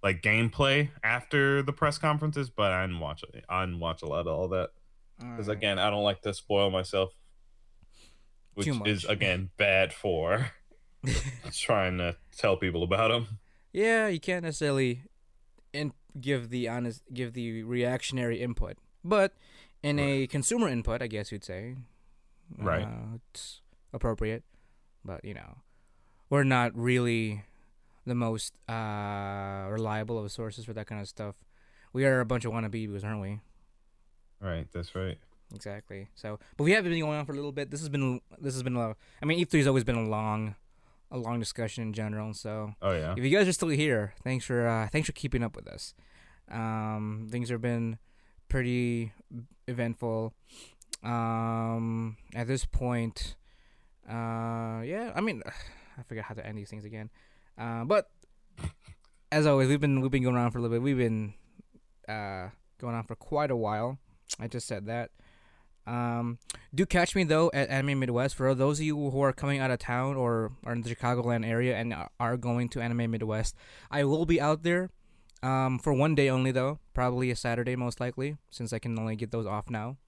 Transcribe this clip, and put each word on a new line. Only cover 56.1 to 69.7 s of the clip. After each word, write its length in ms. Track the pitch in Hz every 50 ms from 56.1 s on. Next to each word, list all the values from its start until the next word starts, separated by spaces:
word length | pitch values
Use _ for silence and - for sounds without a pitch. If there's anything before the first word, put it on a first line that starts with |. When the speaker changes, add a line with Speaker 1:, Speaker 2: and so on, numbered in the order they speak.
| 117 110 104
Speaker 2:
how 100 | - 113
to 100 | - -
end 140 | 104 107 107
these 120 | 101 101
things 140 | - 104 104
again. 260 | 104 110 110 107 110 - - - - _ _ _ _ _
Uh, 280 | - 117 117 117 113 117
but 260 | 135 185 127 - _ _ _ - _ _ _ _ _ _ - - - - _ _ - - _ _ _ _ _ _ _
as 160 | - 151 151
always, 220 | 156 - 139 135 131
we've 120 | 143 147
been, 200 | 147 143 139 135
we've 100 | 131 131
been 120 | 127 139 127
going 120 | 127 123
on 140 | 123 120 120
for 80 | 117 123
a 40 | 120
little 120 | 117 117
bit. 80 | 117 123
We've 140 | 139 143 127
been, 360 | 120 117 113 110 107 104 104 - - _ _ - - _ _ - _ _ _ _ _ -
uh, 400 | 107 110 104 101 98 92 90 95 - _ _ _ _ _
going 160 | - 120 117
on 100 | 117 113
for 100 | - 117
quite 360 | - - - 156 147 151 143
a 60 | 131
while. 420 | 120 110 104 107 107 113 123 135 135 _ _ - - _ - - -
I 80 | 113 117
just 180 | - 123 -
said 200 | - 123 104 101
that. 240 | 104 113 117 120 - _ _ - - - _ - _ _ _ _ _ _ _ _
Um, 520 | - 120 120 120 120 117 117 120 117 120 120 _ - - - - - -
do 120 | 135 196
catch 280 | - - 180 175 - -
me, 100 | 202 185
though, 260 | 156 156 156 165 170 -
at 160 | 139 139 -
Anime 320 | 135 135 135 143 143 135
Midwest. 340 | 131 127 120 120 127 139 -
For 200 | - 131 131 135
those 240 | 127 135 139 147 147
of 60 | 156
you 240 | 156 151 147 147 139
who 100 | 131 135
are 120 | 139 135 127
coming 260 | - - 139 143 139
out 100 | 131 131